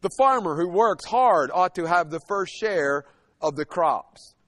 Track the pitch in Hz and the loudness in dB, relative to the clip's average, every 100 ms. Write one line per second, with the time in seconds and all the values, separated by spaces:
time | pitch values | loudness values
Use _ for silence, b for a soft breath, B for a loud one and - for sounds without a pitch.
0 | 190 - 269 262 190 151 175 175 226 170 | -6 2 2 4 0 -2 -2 2 2 0
1 | - 233 254 180 135 180 180 - 165 175 | -4 2 4 4 2 0 -2 -2 0 0
2 | 160 160 - 202 185 - 220 190 143 143 | 0 -6 -6 -4 -4 -4 -4 0 0 -2
3 | 143 b b b 156 147 151 - 165 113 | -4 b b b -6 -4 -6 0 0 0
4 | - _ - _ | -4 _ -20 _